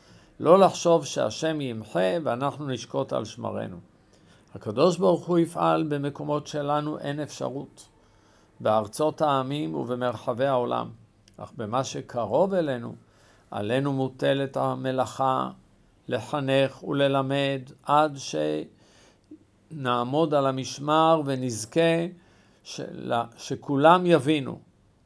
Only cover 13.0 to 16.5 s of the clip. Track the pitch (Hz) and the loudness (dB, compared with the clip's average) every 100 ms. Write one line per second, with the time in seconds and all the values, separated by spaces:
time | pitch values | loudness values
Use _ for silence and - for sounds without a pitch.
13 | _ _ _ _ - 107 104 127 143 135 | _ _ _ _ -12 -6 -2 0 0 -2
14 | 131 131 139 139 135 131 131 131 131 131 | -4 0 0 2 0 -2 -2 -2 -2 -2
15 | 120 - 135 131 131 - _ _ _ _ | -2 0 0 0 -2 -8 _ _ _ _
16 | - 117 120 151 135 | -6 -6 -4 -4 2